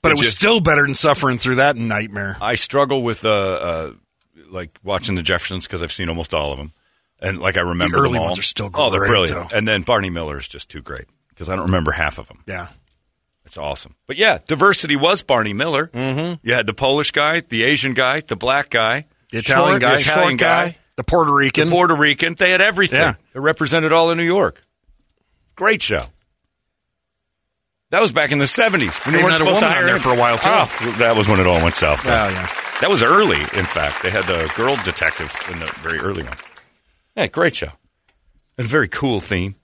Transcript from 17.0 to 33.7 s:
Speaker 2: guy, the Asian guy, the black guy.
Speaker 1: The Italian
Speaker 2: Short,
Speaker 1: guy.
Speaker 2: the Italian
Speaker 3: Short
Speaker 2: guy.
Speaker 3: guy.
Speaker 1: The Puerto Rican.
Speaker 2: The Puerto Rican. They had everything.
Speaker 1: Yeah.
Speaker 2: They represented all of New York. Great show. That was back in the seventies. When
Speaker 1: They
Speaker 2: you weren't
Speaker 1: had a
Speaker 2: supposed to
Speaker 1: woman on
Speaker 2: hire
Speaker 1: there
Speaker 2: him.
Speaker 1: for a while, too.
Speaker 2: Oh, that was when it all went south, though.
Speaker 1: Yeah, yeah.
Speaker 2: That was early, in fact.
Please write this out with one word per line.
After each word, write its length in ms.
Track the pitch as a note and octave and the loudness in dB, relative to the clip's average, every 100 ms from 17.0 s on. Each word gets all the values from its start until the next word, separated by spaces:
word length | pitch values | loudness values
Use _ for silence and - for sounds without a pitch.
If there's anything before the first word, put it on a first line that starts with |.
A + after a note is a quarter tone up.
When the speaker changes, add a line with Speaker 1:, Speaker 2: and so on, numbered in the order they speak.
| D3 | 0
Speaker 2:
guy, 280 | D3+ D3 E3 | 0 0 -2
the 220 | E3 A2+ | -4 -2
Asian 320 | A#2 D3 C3+ | 0 0 0
guy, 260 | B2 B2+ D3 | 0 0 0
the 160 | D3+ G2 | -4 -4
black 320 | A#2+ C#3 C#3+ | 0 -2 0
guy. 380 | A#2 A2 C3 D3 _ _ | 0 0 -2 -6 _ _
Speaker 1:
The 60 | A2+ | -8
Italian 320 | A2 C3+ C#3+ | 2 4 4
Speaker 2:
Short, 100 | C3 | 4
Speaker 1:
guy. 140 | B2 | 2
Speaker 2:
the 60 | C#3 | 2
Italian 280 | C#3 D#3 D#3 | 2 2 2
Speaker 3:
Short 80 | B2 | 2
Speaker 2:
guy. 240 | E3 E3+ F3 | 2 2 0
Speaker 3:
guy. 100 | - _ - | -6 _ -10
Speaker 1:
The 80 | |
Puerto 280 | - E3+ D#3 | 0 2 4
Rican. 360 | C#3+ C#3 D#3 D#3 | 4 2 2 2
Speaker 2:
The 60 | |
Puerto 200 | F3 F3+ | 4 4
Rican. 400 | D3+ D3 C3+ E3 | 4 2 2 -2
They 160 | E3 F3+ | 0 2
had 100 | F#3 | 4
everything. 400 | G3+ F#3+ F#3+ C3 | 2 2 2 2
Speaker 1:
Yeah. 140 | D#3+ - _ | 0 -2 _
Speaker 2:
They 80 | C3 | -2
represented 500 | D3 D#3 D3 E3 D#3 | -2 0 0 0 4
all 200 | E3 E3 | 4 4
of 80 | E3+ | 2
New 40 | |
York. 380 | E3+ F#3+ C3 - _ _ _ _ _ _ _ _ _ - | 0 2 0 -2 _ _ _ _ _ _ _ _ _ -4
Great 240 | G3 A3 | 0 0
show. 220 | - F2+ A#1+ _ _ _ _ _ _ _ _ _ _ _ _ _ _ _ _ _ _ | 0 -2 -4 _ _ _ _ _ _ _ _ _ _ _ _ _ _ _ _ _ _
That 100 | F3+ | 0
was 120 | G#3+ | 2
back 200 | B2+ C#3+ | 2 0
in 60 | C#3+ | 2
the 80 | C#3 | 2
seventies. 520 | - A3+ F#3+ G#2 - | 4 2 2 -2 -4
When 120 | B2+ | 0
Speaker 1:
They 60 | D#3 | 2
Speaker 2:
you 40 | |
weren't 100 | F3+ D#3+ | 4 4
Speaker 1:
had 40 | |
a 20 | |
Speaker 2:
supposed 160 | D#3 G#3 | 2 2
to 60 | D#3+ | 2
Speaker 1:
woman 100 | F3+ | 2
on 60 | |
Speaker 2:
hire 20 | F3 | 0
Speaker 1:
there 100 | - | 0
Speaker 2:
him. 60 | |
Speaker 1:
for 80 | B2+ | 2
a 60 | A#2+ | 2
while, 180 | A#2+ A#2 | 2 2
too. 100 | F#3+ | 2
Speaker 2:
Oh, 440 | A3 D3+ - A2+ G#2+ | 2 0 -4 -6 0
that 180 | A#2 A2 | 2 4
was 120 | G2+ | 4
when 100 | G2 | 4
it 80 | F2+ | 4
all 160 | F2 | 4
went 140 | E2 - | 2 2
south, 260 | D#2 C#2+ | 0 0
though. 80 | B2+ | 0
Speaker 1:
Yeah, 200 | A#2 G#2 | 0 0
yeah. 180 | F#2 F2+ - - - | -4 -8 -8 -10 -4
Speaker 2:
That 100 | D#3+ | 0
was 120 | G3 | 2
early, 380 | A#2 F#3 G#3 D2+ | 4 4 4 0
in 240 | D2+ G2+ | -2 -4
fact. 360 | F2+ | -2